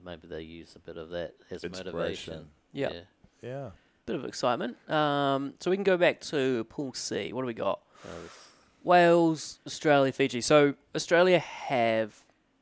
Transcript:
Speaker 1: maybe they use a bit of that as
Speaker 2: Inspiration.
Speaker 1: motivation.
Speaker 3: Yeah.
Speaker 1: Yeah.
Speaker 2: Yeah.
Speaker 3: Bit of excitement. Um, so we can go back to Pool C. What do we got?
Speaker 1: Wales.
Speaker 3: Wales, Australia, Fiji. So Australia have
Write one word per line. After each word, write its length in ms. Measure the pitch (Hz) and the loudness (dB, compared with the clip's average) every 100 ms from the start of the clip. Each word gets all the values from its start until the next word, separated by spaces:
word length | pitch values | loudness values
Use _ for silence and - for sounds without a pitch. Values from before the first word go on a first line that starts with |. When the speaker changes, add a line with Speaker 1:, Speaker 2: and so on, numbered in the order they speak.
Speaker 1:
maybe 220 | 90 82 85 | -16 -16 -14
they 140 | 80 | -14
use 320 | 80 82 78 80 | -14 -16 -20 -20
a 40 | |
bit 160 | 82 82 | -18 -16
of 140 | 80 | -10
that 240 | 87 82 - - | -10 -10 -12 -16
as 140 | 87 | -12
Speaker 2:
Inspiration. 300 | 87 90 92 82 | -12 -12 -10 -6
Speaker 1:
motivation. 540 | 85 95 - 80 76 _ _ | -6 -8 -12 -14 -16 _ _
Speaker 3:
Yeah. 200 | 143 135 | -8 -8
Speaker 1:
Yeah. 80 | 85 90 _ _ _ | -8 -18 _ _ _
Speaker 2:
Yeah. 280 | 117 135 127 87 _ _ - | -14 -12 -14 -18 _ _ -10
Speaker 3:
Bit 100 | 180 | -8
of 80 | 127 | -8
excitement. 500 | - 127 123 240 - - | -4 -2 -2 -4 -10 -4
Um, 640 | 156 151 143 139 135 139 - | -2 0 0 0 -2 -4 -6
so 100 | 180 | -2
we 60 | 190 | 0
can 80 | |
go 120 | 196 180 | 2 2
back 240 | 170 - | 2 0
to 420 | - 151 131 123 | -4 -2 0 -2
Pool 280 | 113 - 139 | -4 -8 -8
C. 400 | - - - 101 | -8 -6 -6 -6
What 80 | 120 | -6
do 40 | 131 | -6
we 80 | |
got? 260 | 110 98 - _ _ | -4 -4 -4 _ _
Speaker 1:
Wales. 340 | 95 85 82 - - _ _ _ | -16 -16 -16 -20 -20 _ _ _
Speaker 3:
Wales, 760 | - 175 170 170 165 156 - - - | 4 6 8 6 4 0 -6 -14 -14
Australia, 460 | - 160 143 135 | -2 4 4 4
Fiji. 280 | - 139 123 | 2 0 0
So 320 | - 151 143 135 _ | 4 6 6 2 _
Australia 440 | 156 - 170 185 175 | -8 2 4 6 4
have 840 | - - - 131 117 113 107 - _ _ _ _ | 0 -10 -4 0 2 0 -2 -8 _ _ _ _